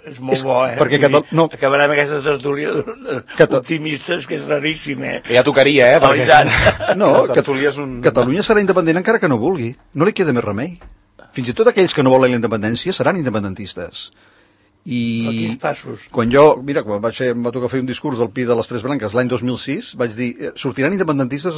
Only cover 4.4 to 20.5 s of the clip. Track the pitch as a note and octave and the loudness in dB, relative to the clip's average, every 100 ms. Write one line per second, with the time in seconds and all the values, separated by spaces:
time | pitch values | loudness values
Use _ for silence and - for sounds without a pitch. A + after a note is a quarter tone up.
4.4 | C#3+ D3 D3 D#3 D3 C3+ C3 C3+ - A#2+ | -4 -4 -4 -6 -8 -8 -8 -8 0 2
5.4 | C#3 C3+ C3+ D3 B2 D#3 C3+ C#3+ B2 D3 | 4 4 6 8 8 8 6 4 6 6
6.4 | D3+ - G#3 - A3 F#3+ F#3 F3 G3+ C3 | 6 2 2 0 -2 2 4 4 4 2
7.4 | C#3+ C3+ C#3+ C#3+ C#3 B2 C3+ B2 B2 E3+ | 2 0 -2 -2 -8 -2 0 2 0 0
8.4 | - G#3 G3 F#3 E3 E3 G3+ A3+ F3 A#2 | 2 2 2 2 2 0 0 0 2 0
9.4 | C3+ F3+ A#2 - _ C#3 F#3 A3 E3 B2 | 0 -2 -6 -10 _ 0 0 2 0 0
10.4 | G#2 G2+ D#3+ E3+ - - _ _ - - | -2 -6 -8 -12 -20 -20 _ _ -14 -8
11.4 | B2 A#2+ A3+ G#3+ F3+ - C3 C3 B2+ B2 | -6 0 0 2 0 2 4 4 4 0
12.4 | A2+ A2 G#2+ A#2 F3 - C3 F#3+ C3 G#2+ | -2 -2 -4 -4 -6 -2 -2 -2 -4 -4
13.4 | G2+ F#2 F#2+ - E2+ - - _ _ _ | -6 -8 -12 -12 -14 -14 -20 _ _ _
14.4 | _ _ _ _ - B2 A#2 A2+ A2+ A2+ | _ _ _ _ -8 -4 -4 -4 -4 -4
15.4 | A2 A#2 D3+ - C3+ A2+ - - A2+ C3+ | -6 -6 -6 -8 -12 -16 -8 -2 2 6
16.4 | D3+ B2+ C3+ C#3+ G#2+ G#2 A2+ - B2+ A#2+ | 6 4 -2 -4 -4 -4 -4 -4 -4 -2
17.4 | A#2+ B2 A#2+ C3 B2+ A#2+ D3+ A#2+ A#2 B2+ | -4 -4 -4 -4 -4 -6 -6 -2 -4 -2
18.4 | A#2+ A#2 - B2 A#2+ C#3+ G#2+ A#2 B2+ A#2+ | -2 0 -2 -6 -6 -6 -4 -2 0 -2
19.4 | B2 A#2+ - E3+ - G#2 A#2+ G#2+ B2 A#2+ | -4 -6 -6 -8 -8 -6 -6 -4 -8 -6
20.4 | - | -12